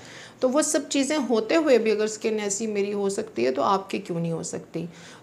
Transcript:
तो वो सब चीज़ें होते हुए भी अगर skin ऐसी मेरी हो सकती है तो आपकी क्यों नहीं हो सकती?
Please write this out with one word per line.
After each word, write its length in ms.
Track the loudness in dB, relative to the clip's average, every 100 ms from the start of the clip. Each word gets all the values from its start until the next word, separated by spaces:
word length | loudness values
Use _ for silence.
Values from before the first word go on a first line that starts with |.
| -14 -18 -18 -2
तो 80 | 2
वो 140 | 2
सब 260 | 2 0 0
चीज़ें 300 | 0 2 0
होते 360 | 2 0 4
हुए 240 | 2 6 4
भी 120 | 4
अगर 160 | 2 0
skin 340 | -2 -2 -2
ऐसी 260 | -2 -2 -2
मेरी 240 | 0 -2
हो 200 | 0 -2
सकती 340 | -2 -6 -2
है 80 | 0
तो 100 | 2
आपकी 360 | 2 2 0 -6
क्यों 220 | -4 -4
नहीं 120 | -2
हो 100 | -4
सकती? 460 | -6 -10 -8 -8 -8 -12 -20 -16